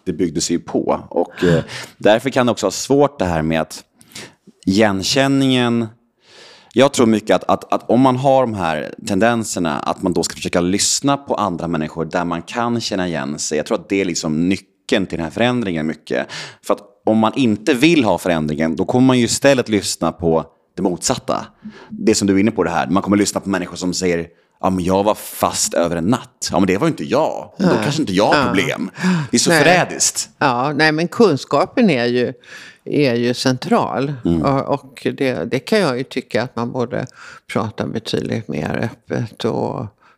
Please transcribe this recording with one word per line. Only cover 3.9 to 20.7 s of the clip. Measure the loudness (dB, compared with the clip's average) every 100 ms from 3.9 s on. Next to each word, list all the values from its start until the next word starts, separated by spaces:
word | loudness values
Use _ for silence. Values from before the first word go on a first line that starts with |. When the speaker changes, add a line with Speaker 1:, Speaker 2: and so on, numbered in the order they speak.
| _ _ -20 -20 _ -20 _ 0
Speaker 1:
igenkänningen, | 4 4 2 0 0 2 2 2 2 2 0 -2 -8 _ _ _ -20 -20 -20 _
jag | 4 4
tror | 6 4
mycket | 4 4 2
att, | 2
att, | -2 0
att | -4 2
om | 4
man | 4 4
har | 2 2
de | 2
här | 0 -2 -2 -6 -10 -4
tendenserna, | 2 2 2 -2 -2 -2 -2
att | -4 -2
man | 0
då | 0
ska | -2 -4
försöka | -2 0
lyssna | 0 0 0 0 0 -2
på | -2 -4
andra | -2 -4 -4
människor | -4 -4 -6 -4
där | -2 -2
man | -4
kan | -6 -4 -2 -2
känna | -4 -4 -2
igen | -4 -6 -6
sig. | -4 -4
Jag | -2
tror | -4
att | -2
det | -2
är | 0
liksom | -2 -2 0 0
nyckeln | -2 -6 _ -2 -2 0
till | -4
den |
här | -6
förändringen | -2 0 0 -2 -4 -4
mycket. | -6 -6 -6 -4 -10 -14 -10 -4
För |
att | -4 -6 _ 0
om | 2
man | 2 2
inte | 0 0 0
vill | 2 4 4
ha | 2 0
förändringen, | 0 -2 -2 -2 -2 -2
då | 0
kommer | 2 4
man | 4
ju | 2
istället | 2 2 2 2
lyssna | 0 -2 -4 -4
på | -2 0 0 -2 _ _